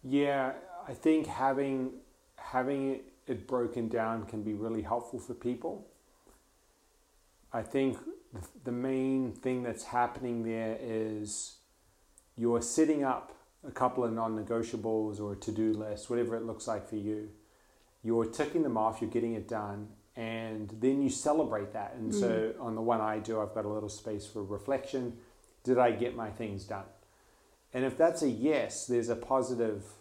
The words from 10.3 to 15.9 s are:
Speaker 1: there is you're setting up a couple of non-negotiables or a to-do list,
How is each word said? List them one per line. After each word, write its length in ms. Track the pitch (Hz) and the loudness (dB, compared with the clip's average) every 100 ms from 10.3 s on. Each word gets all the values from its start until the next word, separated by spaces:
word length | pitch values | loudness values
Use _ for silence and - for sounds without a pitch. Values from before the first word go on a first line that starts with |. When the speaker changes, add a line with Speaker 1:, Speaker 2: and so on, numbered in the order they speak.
| 117 | -2
Speaker 1:
there 340 | 113 113 113 113 | -2 -2 -2 -4
is 760 | 123 110 110 107 104 - - - _ _ _ _ _ - _ - | -2 -2 -2 -4 -6 -6 -8 -14 _ _ _ _ _ -20 _ 0
you're 240 | 117 117 | 2 4
setting 420 | 117 - 156 151 | 2 4 6 6
up 300 | 135 117 - - _ _ 143 | 2 0 -4 -20 _ _ -12
a 40 | |
couple 320 | - 127 127 | 2 2 4
of 100 | 117 | 0
non-negotiables 1040 | 113 113 110 107 117 113 117 110 110 107 101 | 0 -2 -2 -2 -2 -2 -4 0 0 0 -2
or 140 | 104 | -4
a 20 | 101 | -4
to-do 360 | - 104 110 | -4 0 2
list, 340 | 107 107 | 2 -2